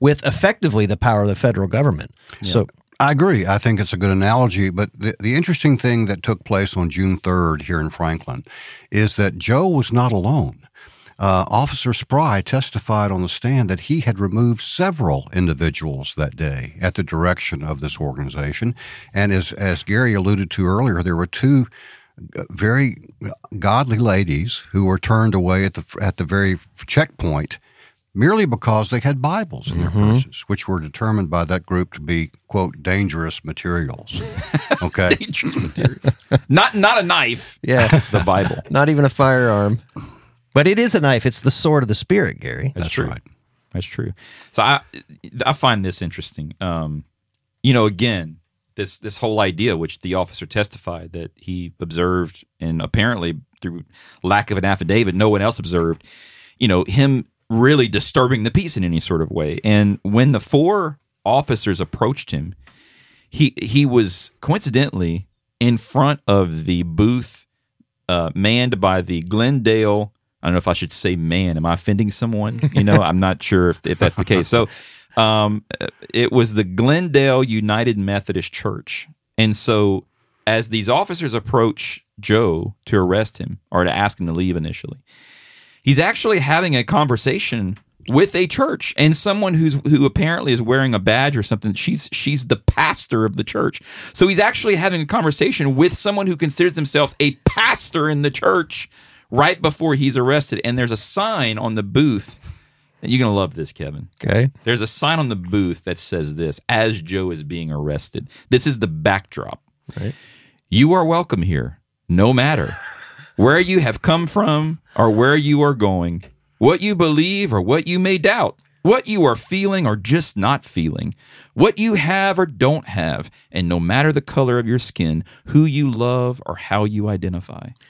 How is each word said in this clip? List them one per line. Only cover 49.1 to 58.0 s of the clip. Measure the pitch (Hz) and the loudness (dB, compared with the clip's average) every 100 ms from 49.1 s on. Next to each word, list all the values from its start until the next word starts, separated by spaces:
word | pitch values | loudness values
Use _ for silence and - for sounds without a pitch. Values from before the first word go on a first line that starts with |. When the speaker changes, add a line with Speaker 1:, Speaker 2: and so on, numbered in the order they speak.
| - | -6
Speaker 2:
whole | 113 107 | -2 2
idea, | 98 85 117 82 | 0 0 0 0
which | 80 - | -4 -8
the | 92 92 | -4 -4
officer | 90 - 82 | -4 -8 -6
testified | 107 104 - - 85 82 | -4 -4 -6 -12 -12 -12
that | 87 80 _ | -12 -14 _
he | - 90 87 - | -10 -10 -10 -10
observed, | 85 82 90 90 82 - - - | -6 -2 0 2 -2 -8 -20 -8
and | 82 82 | -4 -4
apparently | - - 113 110 85 78 - _ | -2 0 0 0 -4 -6 -12 _
through | 87 85 - _ - _ | -10 -10 -16 _ -20 _
lack | 92 101 104 | 0 2 0
of | 95 | -2
an | 95 | 0
affidavit, | 95 85 107 101 | 0 0 2 2
no | 90 107 | 2 2
one | 101 | 2
else | 107 - | 0 -2
observed, | 85 87 82 82 _ - - - - - | -2 0 0 -2 _ -20 -20 -20 -20 -2
you | 120 | 2
know, | 90 - | 2 2
him | 104 139 131 - _ - | 2 2 2 -2 _ -4
really | 113 127 147 117 | 4 4 4 2
disturbing | 104 | -2